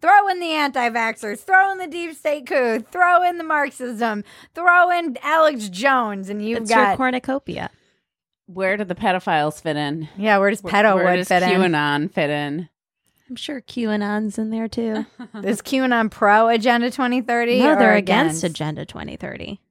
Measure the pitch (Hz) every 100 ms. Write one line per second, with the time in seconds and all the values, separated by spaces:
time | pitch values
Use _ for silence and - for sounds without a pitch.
0 | 311 403 403 359 349 311 294 269 240 226
1 | 226 220 214 202 - 381 392 381 359 330
2 | 339 311 311 294 247 302 247 226 220 359
3 | 359 349 359 349 320 311 277 - 247 220
4 | 233 214 208 - - - 349 349 359 349
5 | 339 247 285 320 311 277 208 180 269 262
6 | 226 202 190 208 208 226 220 226 208 190
7 | 254 254 254 269 - - - _ _ _
8 | _ _ _ _ _ 180 190 202 202 175
9 | 214 185 190 160 151 151 165 147 147 156
10 | 156 - 214 202 196 214 190 202 214 190
11 | 175 180 180 185 180 185 185 156 147 143
12 | 156 - 147 147 147 147 175 _ _ _
13 | _ _ _ 247 - 285 - - 226 214
14 | 208 208 214 202 220 220 226 - 233 220
15 | 220 _ 240 220 196 202 - 262 262 240
16 | 220 - 208 208 226 233 220 240 240 240
17 | 254 247 233 233 240 208 262 302 226 214
18 | 185 202 311 220 175 151 151 156 151 -
19 | - - 190 - 170 208 _